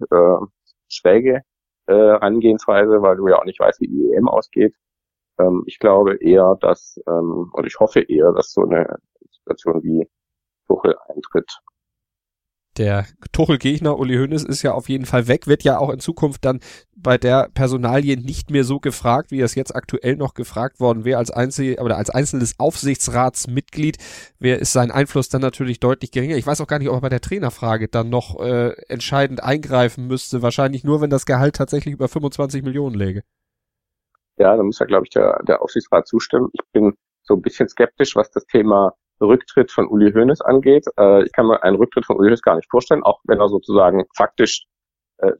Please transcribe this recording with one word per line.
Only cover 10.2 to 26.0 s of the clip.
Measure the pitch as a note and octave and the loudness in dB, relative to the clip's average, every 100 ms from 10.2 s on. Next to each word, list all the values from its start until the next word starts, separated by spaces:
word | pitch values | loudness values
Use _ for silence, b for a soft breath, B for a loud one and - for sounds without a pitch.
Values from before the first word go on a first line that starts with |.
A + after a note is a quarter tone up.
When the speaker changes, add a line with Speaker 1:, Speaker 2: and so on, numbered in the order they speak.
| _ _ _ _ - | _ _ _ _ -4
Speaker 1:
Tuchel | F#2+ - - - | -2 0 -2 -6
eintritt. | D2 - E2+ - - _ _ _ _ _ _ _ _ _ _ _ - | -16 -6 -6 -6 -14 _ _ _ _ _ _ _ _ _ _ _ -6
Speaker 2:
Der | G#2+ G2+ G2 _ - | -2 -2 -6 _ -8
Tuchel-Gegner | - D#3+ C#3+ C3+ D3 D3+ D3 | -2 0 0 0 -2 -2 -2
Uli | C3 B2 | -2 -2
Hoeneß | C#3 D#3 | -2 -4
ist | D3 C3+ | -6 -4
ja | C#3+ | -4
auf | A#2+ A#2+ | -4 -4
jeden | C3+ B2+ | -8 -2
Fall | B2+ A#2 | -2 0
weg, | C3 - | -2 0
wird | D3 | 0
ja | C#3+ C3 | 2 0
auch | C#3+ | -2
in | C3 | -6
Zukunft | - E3 D3+ C3+ | -8 -4 -4 -2
dann | C3+ C3 B B B | -4 -6 B B B
bei | _ C3 B2 | _ -2 0
der | B2 C3 B2+ | 2 0 0
Personalie | - C3 B2+ A#2+ C3 C#3+ C3 | -2 -2 -2 -2 0 0 -4
nicht | B2+ D3+ - | -6 -10 -4
mehr | C#3+ | -2
so | B2+ C#3 | 0 -2
gefragt, | C#3+ - B2 B2+ - | -6 -4 -2 -2 -2
wie | C3+ | -4
er | B2 | -4
es | |
jetzt | - C3+ | -4 -8
aktuell | C3 - C3 B2 D3 | -10 -8 -6 -4 -4
noch | C3+ | -4
gefragt | - B2 - B2+ - | -8 -12 -8 -8 -2
worden | B2 A#2 A2+ | -2 0 -2
wäre | B2+ | -2
als | A#2 | -4
Einzel-, | A#2+ B2+ C3 C3+ B2+ | -4 -4 -4 -4 -4
oder | A#2+ F#2+ | -4 -4
als | G#2 | -4
einzelnes | - D3 C3+ A#2+ - | -4 -4 -4 -4 -2
Aufsichtsratsmitglied, | C#3+ - C#3 C3+ - A#2+ B2+ - - B2 - - D#3 - B B B _ | -4 -4 -6 -4 -4 -2 -2 -4 -8 -8 -8 -6 -6 -6 B B B _
wäre, | B2+ B2+ | -2 -2
ist | - | -2
sein | C3 A#2+ | -2 0
Einfluss | C3+ C#3 C#3+ B2+ | -2 -2 -2 -4
dann | C3+ | -4
natürlich | C3 - B2+ A#2 | -4 -4 -8 -4
deutlich | B2 C3+ | -2 -2